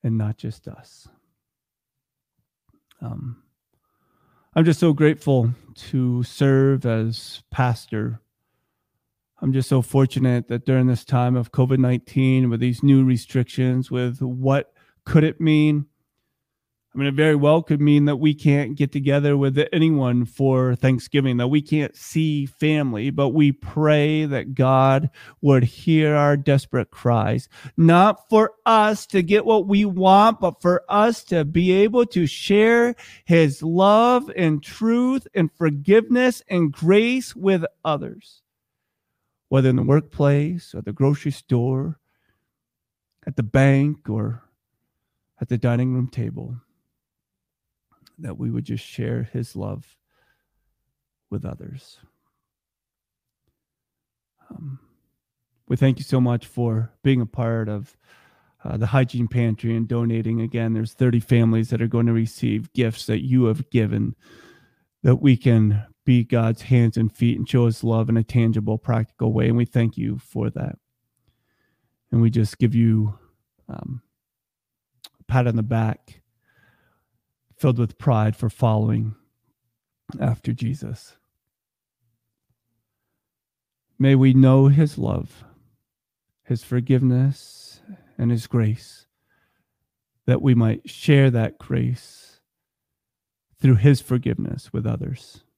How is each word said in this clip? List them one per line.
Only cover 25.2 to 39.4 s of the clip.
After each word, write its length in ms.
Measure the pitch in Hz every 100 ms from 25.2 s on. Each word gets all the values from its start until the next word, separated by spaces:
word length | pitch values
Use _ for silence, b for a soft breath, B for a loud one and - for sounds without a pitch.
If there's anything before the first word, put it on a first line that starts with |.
| B B
would 240 | 147 135 120
hear 500 | - - 156 151 151
our 220 | 147 143
desperate 540 | 139 139 - 127 110
cries, 580 | - 123 117 104 120 - B B -
not 540 | 165 170 202 196 _
for 240 | 220 220 _ -
us 400 | 226 214 214 -
to 140 | 196
get 240 | 170 202 220
what 220 | 220 190
we 160 | 202
want, 560 | 208 180 185 196 220 226
but 220 | 180 -
for 240 | 175 180 -
us 380 | 202 220 233 -
to 180 | 175
be 300 | 147 165 180
able 320 | 185 208 240 240
to 200 | 180 156
share 680 | - - 202 220 233 240 240 B B -
his 360 | 170 156 139
love 680 | 160 170 190 214 240 247 294
and 300 | - 170 151
truth 640 | - - 220 240 247 262 - 202
and 160 | 165
forgiveness 880 | _ 160 147 143 214 220 240 254 240 _
and 240 | 185 160
grace 640 | 143 160 202 226 254 240 -
with 300 | 190 185 165 _
others, 580 | 160 147 123 - _ _ _ _ _ _ _ _ _ _ _ _